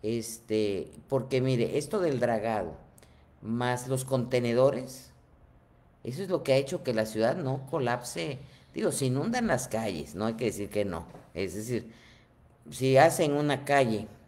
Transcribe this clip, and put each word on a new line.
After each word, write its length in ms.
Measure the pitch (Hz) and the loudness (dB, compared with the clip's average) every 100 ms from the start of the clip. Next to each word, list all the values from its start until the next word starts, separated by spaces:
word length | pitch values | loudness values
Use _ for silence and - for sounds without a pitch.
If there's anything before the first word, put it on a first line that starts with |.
Este, 880 | 107 117 110 - - 107 107 98 - - - | -2 -4 -4 -12 -2 0 2 0 -6 -12 -4
porque 340 | 135 - 131 | -4 0 0
mire, 360 | 131 127 101 113 | 2 2 2 0
esto 220 | 151 214 | -2 0
del 200 | 175 131 | 0 2
dragado, 540 | 117 113 110 107 85 76 - - - - - - | 2 0 0 -2 -4 -10 -20 -20 -20 -20 -20 -16
más 460 | 107 117 123 123 127 | -6 -2 0 -2 -2
los 160 | 131 | -4
contenedores, 1080 | - 131 117 123 120 117 135 120 127 - - - _ - - - _ _ _ _ | 0 -2 0 0 2 4 4 2 -8 -14 -20 -20 _ -20 -20 -20 _ _ _ _
eso 200 | - 131 | -10 -8
es 60 | 190 | -2
lo 120 | 180 | -2
que 120 | 165 | 4
ha 40 | 131 | 2
hecho 240 | 135 180 | 2 -4
que 140 | - 113 | -2 0
la 100 | 107 | 0
ciudad 320 | 107 113 175 | 2 0 2
no 300 | 139 135 - | -2 -4 -4
colapse. 720 | 165 120 123 - 170 160 127 - - - | -2 -2 -2 -4 -6 -6 -8 -12 -20 -12
Digo, 180 | - 233 | -4 -2
se 140 | - 131 | 0 0
inundan 400 | 127 180 247 233 | 0 0 -2 0
las 220 | 135 - | 0 0
calles, 480 | 110 113 85 - 87 | -4 -4 -6 -8 -4
no 100 | 110 | -4
hay 80 | |
que 120 | 113 120 | -2 -4
decir 240 | 98 101 | -2 -4
que 160 | 104 101 | -2 -2
no. 200 | 85 - - - - | -4 -10 -18 -12 -6
Es 180 | 95 | -6
decir, 380 | 92 110 120 - - - - _ _ - _ - | -6 -4 -6 -6 -20 -20 -20 _ _ -20 _ -16
si 260 | - 131 131 | -2 6 8
hacen 360 | 160 165 156 | 8 6 2
una 300 | 143 147 131 | 2 2 0
calle 440 | 135 139 123 107 107 - | 2 4 4 2 -4 -16